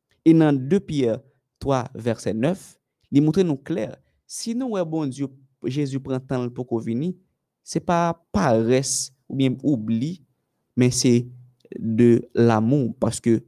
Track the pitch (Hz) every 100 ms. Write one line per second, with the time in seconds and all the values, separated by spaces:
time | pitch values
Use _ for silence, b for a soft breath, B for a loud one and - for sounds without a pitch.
0 | _ _ 160 165 156 139 131 196 196 151
1 | 120 107 - _ _ _ 135 135 120 113
2 | 117 110 - 110 131 190 - _ _ _
3 | _ 135 151 170 180 139 - 165 107 -
4 | _ _ _ - 233 233 262 208 170 160
5 | 143 123 139 - _ _ - 135 143 135
6 | 135 131 131 131 123 123 123 117 113 117
7 | 170 180 _ _ _ _ - 165 - 170
8 | 170 170 _ 208 165 113 117 127 135 -
9 | - _ _ 135 135 127 143 135 107 113
10 | 143 185 _ _ _ _ _ - 123 123
11 | 131 120 120 - - _ _ - 113 110
12 | 120 117 - - 117 110 113 143 120 -
13 | 110 - 120 110